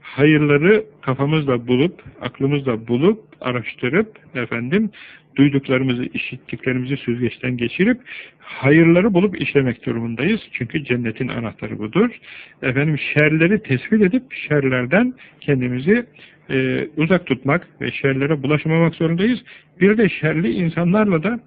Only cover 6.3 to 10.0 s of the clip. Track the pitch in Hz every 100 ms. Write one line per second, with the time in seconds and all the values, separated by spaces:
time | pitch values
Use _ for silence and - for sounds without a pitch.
6.3 | 131 - 117 - 127 127 139 - 120 120
7.3 | - 127 123 117 - 196 247 - - -
8.3 | _ - - 131 156 165 175 214 175 196
9.3 | 180 143 143 131 117 - 117